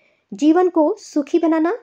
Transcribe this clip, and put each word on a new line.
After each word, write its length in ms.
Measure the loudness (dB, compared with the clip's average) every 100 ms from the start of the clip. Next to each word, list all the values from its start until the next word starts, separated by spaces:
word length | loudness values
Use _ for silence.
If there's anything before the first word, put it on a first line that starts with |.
| _ _ _
जीवन 380 | -2 0 2 2
को 260 | 0 0 -2
सुखी 400 | -6 -6 -4 -2
बनाना। 340 | 0 0 -2 -4